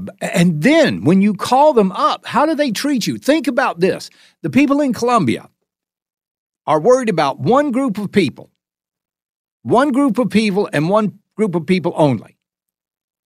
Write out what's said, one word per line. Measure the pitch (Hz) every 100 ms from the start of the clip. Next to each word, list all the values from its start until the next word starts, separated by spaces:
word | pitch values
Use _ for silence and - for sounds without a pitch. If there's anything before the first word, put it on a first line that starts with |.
| 95 -
and | - 185 175 151
then | 226 320 226 90
when | 113 190
you | 208
call | 196 - 262 302
them | 240 190
up, | 208 294 - -
how | 226
do | 302 285
they | 294
treat | 190 285 262 -
you? | 113
Think | - 320 269
about | 247 240 170
this. | 180 117 - _ _ _
The | 165
people | 233 285 285
in | 285
Columbia | 214 233 240 127 78 - _ _ _ _ _ _ _ _ _ _ _ -
are | 156
worried | 196 254 226
about | 165 139 -
one | 139 262 294
group | 240 269 202
of | 202
people, | 208 139 - - _ _ _ _ _ _ _ _ _ _ _
one | 113 214 294
group | 254 285 214
of | 220
people | 208 214 190 190
and | 147 160
one | 208 208 - _ -
group | 214
of | 170 151
people | 185 170
only, | 165 151 113 - _ _ _ _ _ _ _ _ _